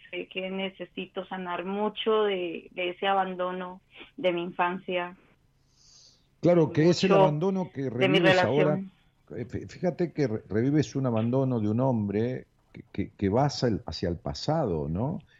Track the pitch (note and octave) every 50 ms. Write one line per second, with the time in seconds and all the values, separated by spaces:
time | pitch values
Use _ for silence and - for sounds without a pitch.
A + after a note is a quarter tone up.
0 | - - - F3+ F3+ - - F#3+ F#3 F#3+ F#3+ F#3+ G3 F#3+ F#3+ - F3+ - - F#3+
1 | F#3 - - F#3+ F#3 - F#3+ F#3 F#3 F3 F3 F3 F3 F#3+ G3 G3+ G#3 G#3+ G#3 -
2 | - A3+ A3 A3 G#3+ G#3 G3 F3+ F3+ E3+ E3 - - - - F3+ F3+ F3+ F3+ -
3 | G3+ G3 G3 F#3+ F#3+ F#3+ F#3 F3+ F3+ F3+ F#3 F#3 F#3 F3+ F#3 F#3+ _ _ - -
4 | - - _ - - F3+ F3 F3 E3+ F#3 F#3 - F3+ F3 F3+ F#3 - - F3+ F3
5 | F3 F3 F#3 - _ _ _ _ _ _ _ _ _ _ _ _ _ - - -
6 | - - _ _ _ _ _ _ - E3 F3 E3+ D#3 B2 - D3 D#3 F3 E3+ -
7 | F#3+ F#3+ G3 G3 - D3+ D3+ D3+ E3+ G3 F#3+ F#3 F3+ - - C3+ C#3 C3 A#2 A#2+
8 | - - D#3 E3+ E3+ - F#3 F#3 F3+ G#2+ C3 D3 D#3 D3+ D3+ F#3+ G3 F#3+ - _
9 | _ _ _ _ _ - D2+ A2 A#2+ - - - - G2+ - - F3 F3+ E3+ -
10 | F3 D#3 - - C#3+ A#2+ G#2+ - - - - G#2+ A#2+ C#3 C#3+ D#3 C3 - - C#3
11 | C3+ B2 A#2 A2 A2 A#2 B2 C3+ C3+ C3 B2+ A#2 G#2 G#2 G#2+ A#2+ C3 C3+ B2 A2
12 | G#2 G2+ G2 G#2+ A2+ B2 B2+ C3 - _ _ _ _ _ - - - _ - -
13 | F#2 - - - G#2 F#2+ G2 B2 C#3+ C#3+ - - - A#2+ G#2+ A#2 - - E2 -
14 | - F2 F2 E2 - C#2+ D2 - - - D#3 E3 D3+ G#2 E2 D#2 C#2+ D2 D#2+ F#2
15 | A#2+ D3 F#3 G#3 - _ _